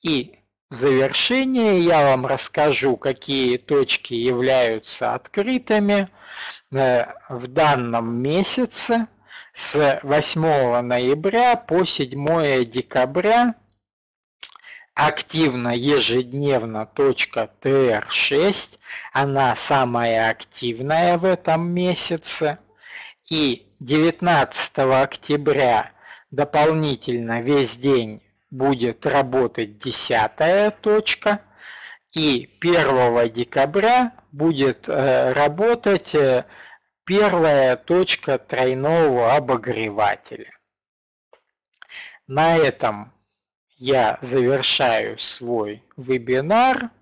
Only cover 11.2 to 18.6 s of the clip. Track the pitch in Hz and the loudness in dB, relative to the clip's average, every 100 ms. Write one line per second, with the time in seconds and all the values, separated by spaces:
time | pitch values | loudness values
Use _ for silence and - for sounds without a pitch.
11.2 | 185 226 247 233 - 165 180 - 135 131 | 0 2 2 2 0 0 0 -2 -6 -4
12.2 | 143 165 151 131 120 117 123 135 127 143 | -2 0 2 0 0 -4 -4 0 0 0
13.2 | 202 233 240 226 _ _ _ _ _ _ | 2 4 2 -2 _ _ _ _ _ _
14.2 | _ _ - - - - _ - 151 151 | _ _ -20 -20 -20 -20 _ -2 -2 -2
15.2 | - 156 160 123 120 120 127 143 - 120 | -6 0 0 0 -4 -2 2 2 2 0
16.2 | 123 135 143 131 113 110 110 - 139 120 | -2 -4 0 0 -2 -8 -10 0 0 0
17.2 | 127 - 110 _ 139 135 131 107 - - | -4 -4 -6 _ 0 2 2 0 -2 -4
18.2 | - 143 185 196 | -2 0 0 -2